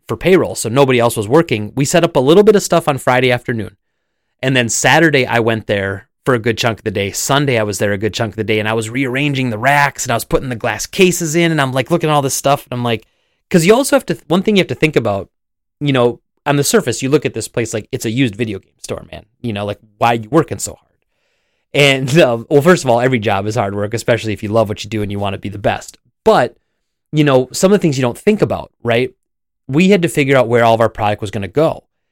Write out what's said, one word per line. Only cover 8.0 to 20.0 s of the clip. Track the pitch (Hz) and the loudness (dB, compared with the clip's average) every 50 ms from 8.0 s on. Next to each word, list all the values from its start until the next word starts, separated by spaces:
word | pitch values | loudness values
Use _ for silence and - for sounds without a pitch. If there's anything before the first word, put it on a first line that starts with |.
| 107 104 - | -4 -4 -4
chunk | - 117 107 | -4 -6 -6
of | - 113 | -4 -6
the | 104 | -4
day, | 101 107 107 | -2 -2 -2
and | 104 107 | 0 -2
I | 113 | -2
was | 113 110 110 | -4 -4 -6
rearranging | 117 131 139 123 123 135 147 147 139 131 131 123 | -6 -4 -4 -4 -2 -2 -2 -2 -2 -2 -4 -4
the | 110 104 | -4 -2
racks, | 117 135 143 147 143 139 - - - | 0 0 2 2 2 0 -2 -6 -6
and | 123 120 | -4 -4
I | |
was | 113 - | -4 -2
putting | - - 135 135 131 | -2 -4 -4 -4 -4
the | 123 | -8
glass | 107 - 117 107 104 - | -6 -4 -6 -6 -6 -8
cases | - - - 190 180 170 - 170 156 147 | -8 0 2 2 2 2 0 -4 -2 0
in, | 170 170 165 | 0 0 0
and | 160 151 | 0 0
I'm, | 139 131 123 | -2 -2 -2
like, | 135 127 - | -4 -2 0
looking | - 123 160 156 | -2 -2 0 0
at | 151 | 0
all | 147 | 0
this | 135 135 - | 0 -2 -4
stuff, | - - 135 143 139 - | -2 0 0 0 0 -2
and | _ | _
I'm | 127 123 120 | -8 -4 -2
like, | 120 117 110 - _ _ _ _ _ _ _ _ _ | -2 -4 -4 -6 _ _ _ _ _ _ _ _ _
'cause | - 175 156 | 2 2 4
you | 185 220 | 4 4
also | 254 285 - 294 254 | 4 4 2 0 0
have | - | 0
to, | - 165 - - - | -2 -6 -8 -4 -2
one | 160 190 | -2 0
thing | 185 220 208 | 2 2 2
you | 190 | 2
have | 175 - | 0 0
to | 123 | -2
think | - 165 156 - | -2 -2 0 0
about, | 147 113 113 101 101 - - _ _ _ _ _ _ _ _ _ _ | 0 0 0 -2 -4 -6 -10 _ _ _ _ _ _ _ _ _ _
you | 147 143 | -2 0
know, | 135 127 120 120 117 - _ _ _ _ _ | 2 4 2 2 0 -2 _ _ _ _ _
on | 147 143 | -2 0
the | 143 143 | 0 0
surface, | - - 220 - 127 110 - 135 | 2 0 0 0 0 -4 -4 -2
you | 131 | 0
look | 143 151 - | 0 0 0
at | 131 - | -2 -6
this | 113 104 - | -8 -10 -8
place | - 123 117 - - | -6 -6 -6 -4 -6
like | 107 101 - | -8 -8 -8
it's | - 123 - | -10 -6 -6
a | 120 | -4
used | 110 127 139 117 95 | -2 0 -2 -2 -2
video | 104 123 110 98 95 | -4 -6 -6 -6 -10
game | - _ _ _ | -14 _ _ _
store, | - - 107 - 82 82 | -14 -12 -12 -12 -12 -16
man. | 82 80 - _ _ _ | -18 -20 -20 _ _ _
You | - 120 | -10 -8
know, | 104 101 104 | -6 -6 -6
like, | 101 104 - _ 107 104 | -8 -8 -10 _ _ _
why | _ | _